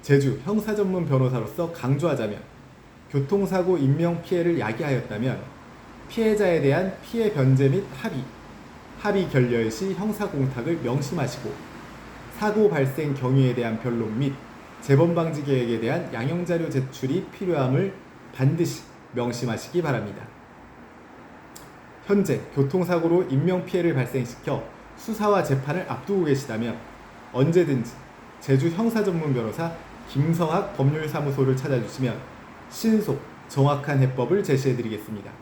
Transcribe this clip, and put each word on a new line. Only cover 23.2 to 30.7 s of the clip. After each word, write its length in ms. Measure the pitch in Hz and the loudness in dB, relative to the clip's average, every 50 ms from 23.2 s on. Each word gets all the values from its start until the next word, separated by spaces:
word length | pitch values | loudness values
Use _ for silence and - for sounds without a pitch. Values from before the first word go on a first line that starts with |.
| 180 - | 2 2
인명 360 | 135 135 160 180 185 180 175 | 0 2 2 2 0 0 -2
피해를 300 | - - 180 170 170 147 | -2 -2 0 2 2 2
발생시켜 680 | 131 120 - - 131 120 - - - - 156 135 110 - - - - - - - | 0 -2 0 -2 -4 -4 -4 -8 -10 -6 -4 -4 -4 -6 -10 -16 -18 -20 -20 -20
수사와 460 | - - - 214 - 202 196 208 190 156 | -14 -8 -8 -4 0 2 4 4 4 4
재판을 460 | - 135 131 135 143 156 180 175 - | 2 0 0 0 -2 -4 -4 -4 -6
앞두고 360 | 131 - - - 202 190 170 | -8 -8 -4 -2 0 0 2
계시다면 520 | 151 135 - - - 113 110 117 117 104 - - - - - - - - - - - - | 2 2 0 0 -4 -4 -4 -2 -4 -4 -8 -12 -16 -20 -20 -20 -20 -20 -20 -18 -6 2
언제든지 580 | 123 139 165 165 180 175 160 139 120 113 - - - - - - - - - - - | 2 2 6 6 4 4 4 2 0 -2 -4 -10 -16 -18 -20 -20 -20 -20 -20 -20 -12
제주 280 | - - 135 135 147 170 | 0 2 2 4 4 2
형사 340 | 165 185 226 233 226 220 196 | 0 2 0 2 2 2 0
전문 300 | 196 175 165 156 147 131 | 2 0 0 0 0 0
변호사 380 | 123 113 107 - 160 165 165 165 - - - - - - - | 0 0 -2 -4 -4 -6 -6 -6 -10 -16 -18 -18 -18 -18 -6
김성학 680 | - 135 143 165 165 170 175 156 165 196 196 - | -2 0 2 2 2 2 2 2 2 0 -2 -2